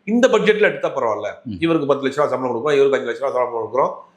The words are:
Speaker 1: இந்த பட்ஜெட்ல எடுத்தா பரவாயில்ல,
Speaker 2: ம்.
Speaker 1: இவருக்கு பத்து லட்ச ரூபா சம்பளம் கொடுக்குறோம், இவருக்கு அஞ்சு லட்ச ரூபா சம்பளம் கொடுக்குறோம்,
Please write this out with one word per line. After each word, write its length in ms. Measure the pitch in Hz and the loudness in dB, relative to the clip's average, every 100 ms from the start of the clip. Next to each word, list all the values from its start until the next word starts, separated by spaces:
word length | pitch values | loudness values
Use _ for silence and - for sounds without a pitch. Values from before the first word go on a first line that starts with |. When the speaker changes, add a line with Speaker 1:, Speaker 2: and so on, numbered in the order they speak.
| - | -2
Speaker 1:
இந்த 220 | 233 247 | 2 4
பட்ஜெட்ல 320 | 220 185 208 | 4 4 4
எடுத்தா 300 | 196 147 165 | 2 2 -4
பரவாயில்ல, 540 | 131 117 104 104 90 | -2 -2 -2 -6 -10
Speaker 2:
ம். 120 | 127 95 | -10 -4
Speaker 1:
இவருக்கு 280 | 165 165 139 | 0 0 2
பத்து 200 | 135 131 | 0 0
லட்ச 80 | 147 | 0
ரூபா 140 | 143 | -2
சம்பளம் 260 | 127 127 117 | 0 -4 -2
கொடுக்குறோம், 180 | 147 | 0
இவருக்கு 240 | 143 139 127 | 2 4 2
அஞ்சு 140 | 120 | -2
லட்ச 160 | 113 135 | -6 -4
ரூபா 60 | |
சம்பளம் 340 | 127 120 117 110 | -2 -4 -4 -4
கொடுக்குறோம், 260 | 123 170 - - | -2 -2 -4 -18